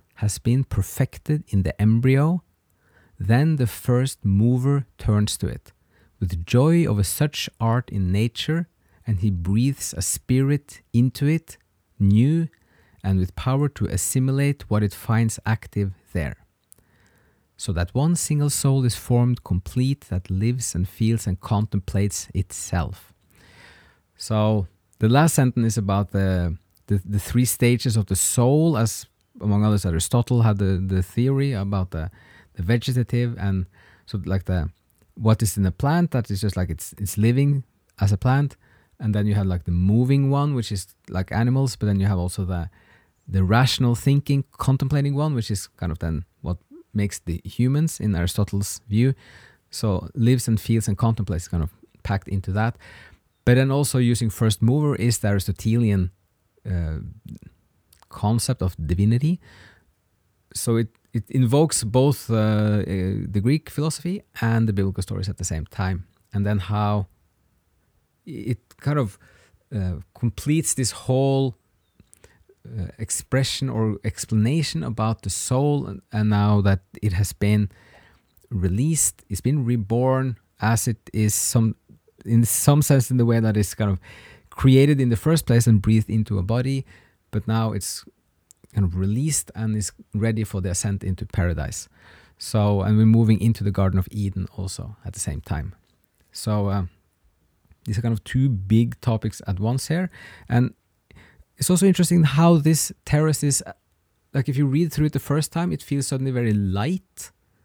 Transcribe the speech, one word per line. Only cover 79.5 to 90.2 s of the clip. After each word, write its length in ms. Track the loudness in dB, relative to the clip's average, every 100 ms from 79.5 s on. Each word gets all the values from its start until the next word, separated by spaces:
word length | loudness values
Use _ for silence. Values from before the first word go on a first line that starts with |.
| 0 0
reborn 720 | -2 0 0 2 0 -2 -6 _ -4
as 260 | 0 0 0
it 100 | -4 -4
is 220 | -2 0 0
some, 400 | 0 2 2 -2 _ -20 _ -14 0
in 180 | 2
some 380 | 2 2 4 4
sense 300 | 4 2 2
in 60 | 2
the 80 | 2
way 140 | 2
that 160 | 2 0
it's 200 | -2 -2
kind 160 | -2
of 80 | -2 -6 -20 -20 -20 _
created 500 | 0 4 6 6 4
in 100 | 2
the 60 | 0
first 300 | 2 0 2
place 220 | 2 4
and 120 | 4
breathed 300 | 4 2 2
into 300 | -2 -2 -2
a 40 |
body, 420 | -2 -2 -2 -4 -8 -16 _ _ _
but 180 | -6 -2
now 240 | -2 -2
it's 320 | -4 -8 -12 -16 _ _ _ _ _ _
kind 100 | -2
of 120 | 0 0
released 560 | -2 -2 -2 -4 -6
and 220 | -6 -4 -4
is 160 | -4 -10 -8
ready 280 | -2